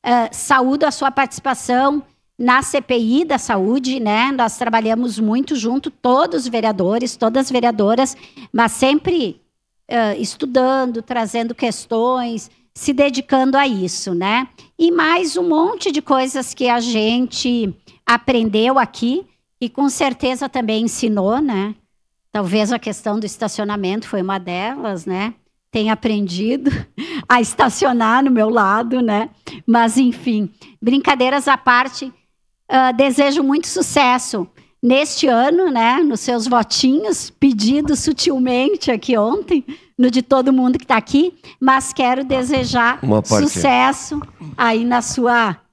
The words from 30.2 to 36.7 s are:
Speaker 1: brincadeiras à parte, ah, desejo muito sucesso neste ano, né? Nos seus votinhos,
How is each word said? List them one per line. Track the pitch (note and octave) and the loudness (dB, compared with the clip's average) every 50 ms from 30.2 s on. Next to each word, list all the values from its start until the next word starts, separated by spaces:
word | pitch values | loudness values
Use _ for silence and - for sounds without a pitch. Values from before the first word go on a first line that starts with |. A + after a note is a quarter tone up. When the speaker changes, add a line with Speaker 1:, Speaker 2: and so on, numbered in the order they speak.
| - B3 A3+ G#3+ G#3 E3+ _ _ - - - _ | -4 -2 -2 -2 -2 -4 _ _ -20 -20 -16 _
Speaker 1:
brincadeiras | G#3+ A#3 C4 C#4 - - C#4+ B3 B3 B3+ C#4 C#4+ - C#4+ | -2 0 0 2 2 2 2 2 2 0 0 0 2 0
à | C4+ | 0
parte, | B3 - B3+ B3 B3 C4 C4 - - C#4 B3+ - _ _ _ _ _ _ _ _ _ _ - | 2 2 2 2 2 2 -2 -6 -12 -12 -12 -14 _ _ _ _ _ _ _ _ _ _ 0
ah, | B3+ C4 C4 B3+ | 2 2 4 2
desejo | A#3+ A3+ C#4 C#4 A#3+ C#4+ C#4 C#4 C#4 E4 | 2 2 2 2 4 2 2 2 2 2
muito | D4+ C4+ C#4 D4+ - | 0 2 0 0 -2
sucesso | - - F#4 E4 - - D4 C#4 B3 B3 B3 - - - G3+ F3 - _ _ _ _ _ _ | -4 -4 -4 -4 0 2 2 4 4 2 0 -2 -4 -6 -6 -6 -8 _ _ _ _ _ _
neste | - A#3+ B3+ C4+ D4+ D4 - - D#4+ | 2 2 4 4 2 0 -2 0 2
ano, | C4+ A#3+ A3+ B3 D4 D#4+ F4 F#4+ E4+ | 2 4 4 4 4 2 2 2 2
né? | C4+ A#3 A3+ A#3 B3+ C#4+ | 2 2 2 2 2 2
Nos | E4 C#4+ A#3 G3+ | 2 2 0 -2
seus | - - A#3+ A#3 G#3+ | -2 -2 -2 -2 0
votinhos, | A3 B3 A#3+ G#3+ - | 2 2 2 2 0